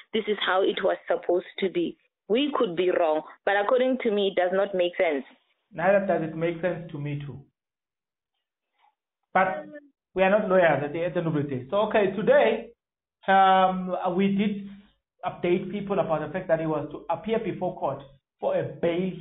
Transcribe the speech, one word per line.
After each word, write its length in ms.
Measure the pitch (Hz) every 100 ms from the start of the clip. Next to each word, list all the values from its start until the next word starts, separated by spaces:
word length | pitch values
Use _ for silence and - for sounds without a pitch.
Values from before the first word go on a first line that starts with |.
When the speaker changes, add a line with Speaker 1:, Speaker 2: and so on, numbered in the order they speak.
| -
Speaker 1:
This 100 | 220 208
is 100 | 202
how 220 | - 185
it 200 | 196 190
was 140 | 190 175 -
supposed 460 | 170 - 175 - -
to 100 | 185
be." 300 | 170 160 - _ _ -
We 260 | 226 294 -
could 180 | 226
be 160 | 165 180
wrong, 320 | 175 165 156 - -
but 100 | - 202
according 360 | 202 254 254 254
to 60 | 233
me, 180 | 208 196
it 120 | 185
does 120 | 180
not 200 | 190 202
make 220 | 190 175 175
sense. 300 | 175 143 - _ _ _ _
Speaker 2:
Neither 360 | 156 180 202 196
does 160 | 170
it 120 | 160
make 280 | 160 170 165
sense 280 | 180 160 -
to 60 | 147
me 220 | 147 143 143
too. 140 | - - _ _ _ _ _ _ _ _ _ _ _ _ _ _ _ _ _ _
But 320 | 185 190 - - - - _ _
we 80 | 185
are 80 | 190
not 180 | 208 196
lawyers 340 | 185 165 139
at 100 | 143
the 100 | 156
end 140 | 175 175
of 160 | 160
the 80 | 147
day. 240 | 139 127 -
So, 120 | 202 214
okay, 240 | 220 196 214
today, 540 | 180 277 226 233 - - _ _ _ _ -
um, 680 | 196 190 190 185 185 180 180 185 180
we 120 | 196
did 420 | 202 214 208 - - - _ _ _ 180
update 440 | - 175 190 -
people 280 | 208 196 185
about 280 | 160 156 156
the 60 |
fact 160 | 185 180
that 120 | 160
he 60 | 160
was 220 | 151 147
to 120 | - -
appear 300 | 165 214 220
before 360 | 180 147 180 -
court 260 | 165 131 - _ _ _
for 160 | - 185
a 60 |
bail 480 | 131 - 170 175 190 160